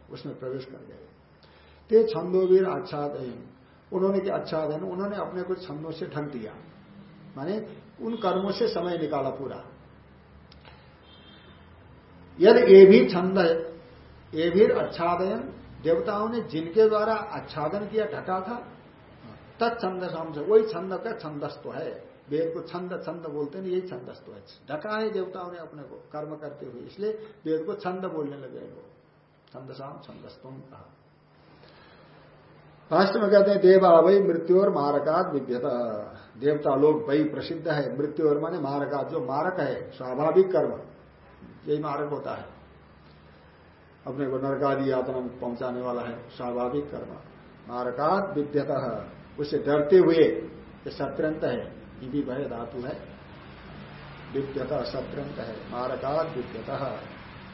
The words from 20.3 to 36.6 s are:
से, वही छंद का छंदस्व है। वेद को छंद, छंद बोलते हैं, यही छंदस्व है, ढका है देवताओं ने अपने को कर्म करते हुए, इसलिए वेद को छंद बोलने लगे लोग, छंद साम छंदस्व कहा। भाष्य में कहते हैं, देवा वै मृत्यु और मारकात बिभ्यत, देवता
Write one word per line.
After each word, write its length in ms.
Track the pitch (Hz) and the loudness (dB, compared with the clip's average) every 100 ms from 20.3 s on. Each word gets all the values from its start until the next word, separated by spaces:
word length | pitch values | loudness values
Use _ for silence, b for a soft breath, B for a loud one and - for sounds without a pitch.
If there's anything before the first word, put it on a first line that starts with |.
से, 80 | 147 | -6
वही 220 | 170 220 | 6 6
छंद 300 | 220 170 190 | 6 -4 -6
का 200 | 180 214 | -6 -6
छंदस्व 600 | 220 156 147 147 - 131 | -8 -10 -8 -8 -10 -12
है। 400 | 127 123 95 - - - | -8 -8 -10 -16 -20 -6
वेद 240 | 147 165 | -2 -2
को 60 | 170 | -4
छंद, 420 | - 180 180 175 | -8 -8 -8 -8
छंद 320 | 170 170 160 | -8 -10 -8
बोलते 240 | 147 143 190 | -8 -8 -6
हैं, 80 | 190 | -4
यही 140 | 180 | -4
छंदस्व 520 | 180 131 131 - - | -4 -12 -14 -18 -18
है, 80 | 104 | -20
ढका 560 | - - - 151 214 214 | -20 -20 -10 -8 -6 -4
है 140 | 220 | -2
देवताओं 420 | 196 185 190 175 | -2 -4 -8 -12
ने 60 | 175 | -12
अपने 240 | 156 151 | -14 -16
को 140 | 131 - | -16 -18
कर्म 400 | - 151 151 151 | -12 -10 -10 -10
करते 300 | 151 - 135 | -12 -12 -14
हुए, 140 | 117 | -14
इसलिए 380 | - - 214 220 B B | -16 -8 -6 -6 B B
वेद 220 | 156 156 156 | -2 -2 -2
को 80 | |
छंद 200 | 202 180 | -6 -6
बोलने 420 | 185 185 160 143 139 | -6 -6 -6 -6 -8
लगे 240 | 131 123 | -12 -14
लोग, 240 | 95 - - - _ _ _ _ _ | -16 -18 -20 -20 _ _ _ _ _
छंद 240 | 139 131 | -16 -14
साम 260 | 127 135 170 | -14 -14 -16
छंदस्व 500 | - 104 - - 131 | -18 -18 -18 -20 -18
कहा। 460 | 135 - 101 - - _ _ _ _ B B B B B B B B B - - - - - - | -18 -18 -20 -20 -20 _ _ _ _ B B B B B B B B B -20 -20 -20 -20 -20 -2
भाष्य 300 | 160 196 240 | 2 4 2
में 100 | 202 | 6
कहते 200 | 202 196 | 6 6
हैं, 100 | 196 | 6
देवा 400 | 185 190 190 165 | 8 10 10 8
वै 200 | 170 202 | 8 6
मृत्यु 400 | 180 165 165 185 | 4 0 4 4
और 100 | 202 | 4
मारकात 600 | 165 143 147 156 165 185 | 2 0 0 2 0 0
बिभ्यत, 300 | 143 123 120 147 120 120 104 104 B B 107 | -2 -4 -4 -2 -2 -4 -6 -10 B B -4
देवता 360 | 139 147 | -2 0